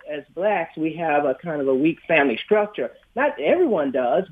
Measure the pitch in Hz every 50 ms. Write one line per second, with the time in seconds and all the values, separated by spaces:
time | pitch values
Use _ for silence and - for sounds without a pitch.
0 | - - 151 147 135 _ - 160 185 214 208 185 165 - - 165 156 160 156 160
1 | 170 160 147 147 147 139 131 - - 170 156 147 139 135 135 131 147 165 165 -
2 | - - 170 156 143 139 113 104 - - 208 214 208 208 - - 127 - - -
3 | _ _ - 226 277 294 277 - 139 165 269 349 370 302 214 170 143 139 123 135
4 | 127 120 135 170 190 -